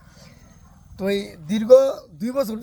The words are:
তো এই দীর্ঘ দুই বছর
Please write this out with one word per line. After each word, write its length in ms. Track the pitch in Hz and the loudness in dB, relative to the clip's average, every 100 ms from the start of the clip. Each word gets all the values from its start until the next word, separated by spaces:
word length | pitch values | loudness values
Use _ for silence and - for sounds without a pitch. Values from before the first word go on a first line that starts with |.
| - - - - - - - - - - | -20 -20 -20 -20 -20 -20 -20 -20 -20 -8
তো 40 | 196 | -4
এই 120 | 202 202 185 156 | -4 -6 -12 -6
দীর্ঘ 220 | 214 220 262 269 - - 147 | -2 6 6 6 -2 -12 -10
দুই 120 | 226 | -6
বছর 260 | 269 262 220 | -4 -6 -6